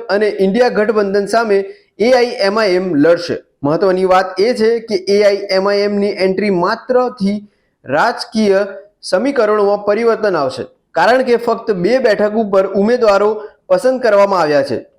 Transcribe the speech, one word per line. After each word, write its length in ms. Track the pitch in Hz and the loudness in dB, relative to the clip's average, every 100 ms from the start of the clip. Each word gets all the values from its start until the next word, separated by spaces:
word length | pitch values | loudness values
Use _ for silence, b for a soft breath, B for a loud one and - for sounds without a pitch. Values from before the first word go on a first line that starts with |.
| - | -4
અને 200 | 202 214 175 | -2 0 0
ઇન્ડિયા 300 | 190 226 247 196 | 0 2 0 0
ગઠબંધન 500 | 214 214 202 202 196 | 0 0 0 -2 0
સામે 260 | 226 220 196 196 B B - | -2 0 0 -2 B B -2
એ 140 | 226 254 | 2 2
આઈ 180 | 240 196 196 | 2 -2 -2
એમ 100 | 214 | 0
આઈ 180 | 208 180 | 0 0
એમ 100 | 180 | 0
લડશે. 420 | 143 156 170 - 117 - _ | 2 2 2 -2 -8 -10 _
મહત્વની 460 | 143 165 196 185 185 | -2 0 0 0 2
વાત 260 | 185 185 185 | 2 0 0
એ 140 | 226 214 | 0 2
છે 80 | 220 233 | 0 0
કે 160 | 226 - 185 | -2 -4 0
એ 20 | 202 | 2
આઈ 160 | 202 202 196 190 | 2 2 -2 -2
એમ 100 | 202 | 0
આઈ 140 | 202 208 | 0 0
એમ 100 | 202 | 0
ની 100 | 202 - 190 | -2 0 -2
એન્ટ્રી 260 | 185 208 180 | 0 0 0
માત્રથી 720 | 180 226 - 165 247 247 196 208 - b b b | 0 -4 -2 0 0 -2 -4 -4 -8 b b b
રાજકીય 800 | 123 143 220 233 - 220 208 190 202 - - _ - | -4 0 0 -2 -6 -2 2 2 0 -8 -20 _ -4
સમીકરણોમાં 760 | 185 262 247 214 214 202 202 208 | -2 -2 0 0 2 2 0 -2
પરિવર્તન 520 | 208 233 208 208 170 | 0 0 0 -2 -2
આવશે, 240 | 135 123 - _ _ 160 | -4 -6 -12 _ _ -2
કારણ 280 | 190 262 254 | 2 2 2
કે 80 | 233 | 0
ફક્ત 400 | 233 226 - 185 | 0 -4 -4 -2
બે 160 | 180 254 233 | 0 2 2
બેઠક 340 | 202 208 214 | 0 0 -2
ઉપર 200 | 208 190 190 202 | 0 0 0 0
ઉમેદવારો 460 | 208 240 220 196 208 214 B B - | 0 2 2 2 2 -2 B B -2
પસંદ 340 | 180 254 254 240 | 0 0 0 2
કરવામાં 360 | 202 196 185 | 2 2 2
આવ્યા 260 | 156 143 135 | 0 0 0
છે. 100 | 110 - | -4 -10